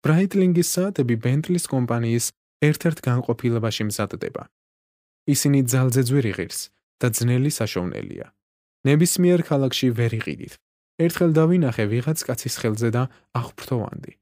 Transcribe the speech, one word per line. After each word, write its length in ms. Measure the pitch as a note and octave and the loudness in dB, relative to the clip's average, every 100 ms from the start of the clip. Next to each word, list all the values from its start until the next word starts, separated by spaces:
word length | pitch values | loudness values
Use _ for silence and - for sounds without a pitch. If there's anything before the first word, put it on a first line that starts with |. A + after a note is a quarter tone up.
ბრაიტლინგის 640 | C#3+ D#3+ G3 F#3+ F#3 F3 E3+ | 4 2 2 2 4 4 0
საათები 460 | - F#3+ F#3+ B2 A2+ | -2 -2 0 0 0
ბენტლის 480 | B2 C#3 E3 F3 - | 0 -2 -2 -4 -2
კომპანიის 600 | C3+ A#2+ A#2 A#2 A#2 - _ _ _ | -2 0 -2 0 -2 -2 _ _ _
ერთ-ერთ 380 | D3+ D3+ E3+ D#3+ | 0 2 -2 -2
განყოფილებაში 800 | - B2 B2 A#2 A#2+ A#2 A2 - G#2+ | -2 0 0 -2 0 0 -2 -2 -4
მზადდება. 580 | G2+ G2+ - - - - _ _ _ _ _ _ _ - | -4 -6 -6 -8 -10 -14 _ _ _ _ _ _ _ -2
ისინი 320 | C#3 C#3+ C#3 B2 | 0 4 4 4
ძალზე 360 | B2+ C3 B2+ | 2 4 2
ძვირი 280 | A#2+ C#3 A#2 | 2 2 0
ღირს 260 | F2 F2 - - _ _ _ | -4 -6 -8 -14 _ _ _
და 60 | B2 | -2
ძნელი 420 | A2 A#2+ B2 C#3+ | 0 0 2 0
საშოვნელია. 760 | - A2 F#2 F2+ - G1+ G1+ - _ _ _ _ _ C3+ | -2 -4 -4 -6 -8 -10 -12 -16 _ _ _ _ _ 2
ნებისმიერ 540 | D3 F3 - F3 F3 | 4 4 4 4 4
ქალაქში 440 | - C#3+ C3+ - B2+ | 2 0 0 0 0
ვერ 220 | A2+ A#2 | 2 -2
იყიდით. 400 | A2+ - C#2+ - - _ _ _ - | -2 -6 -8 -12 -18 _ _ _ -2
ერთხელ 320 | E3 - F3 | -2 2 2
დავინახე 500 | D#3 D#3+ F3+ C#3 A2+ G#2 | 4 4 4 2 0 -2
ვიღაც 320 | A#2 C3+ D#3 | 0 -2 -4
კაცის 340 | - B2 B2 - | -4 -6 -6 -4
ხელზე 320 | A#2 G#2+ A#2 | -2 0 0
და 120 | A#2+ B2+ _ _ | 0 -4 _ _
აღფრთოვანდი. 840 | B2 A2+ - - B2 G2+ - - _ | -8 -8 -12 -6 -6 -6 -10 -16 _